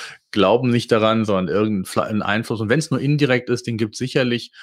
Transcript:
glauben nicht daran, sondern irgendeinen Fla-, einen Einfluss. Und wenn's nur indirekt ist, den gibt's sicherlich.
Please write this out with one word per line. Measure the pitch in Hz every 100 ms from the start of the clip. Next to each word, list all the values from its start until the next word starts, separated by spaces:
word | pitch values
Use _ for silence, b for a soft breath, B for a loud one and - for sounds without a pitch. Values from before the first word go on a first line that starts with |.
| B B _
glauben | 101 95 120 127
nicht | 120 -
daran, | 113 110 113 107
sondern | 95 90
irgendeinen | 98 110 101
Fla-, | 92 113
einen | - 107
Einfluss. | - 107 - 113
Und | 107
wenn's | 147 -
nur | 131
indirekt | 139 147 139 127 -
ist, | 120 -
den | 113
gibt's | 113 -
sicherlich. | 123 143 123 120 - B